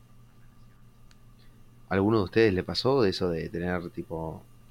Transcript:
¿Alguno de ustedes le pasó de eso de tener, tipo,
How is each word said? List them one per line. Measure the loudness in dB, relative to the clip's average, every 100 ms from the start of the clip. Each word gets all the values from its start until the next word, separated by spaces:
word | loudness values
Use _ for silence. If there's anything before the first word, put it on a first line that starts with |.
| -20 -20 -20 -20 -20 -20 -20 -20 -20 -20 -20 -20 -20 -20 -20 -20 -20 -18 -2
¿Alguno | 2 4 2
de |
ustedes | 2 4 4
le | 2
pasó | -4 -2 0 2
de | 2
eso | 0 -2
de | -2 -6
tener, | -6 -4 -4 -6
tipo, | -12 -10 -8 -8 -12 -18 -20 -20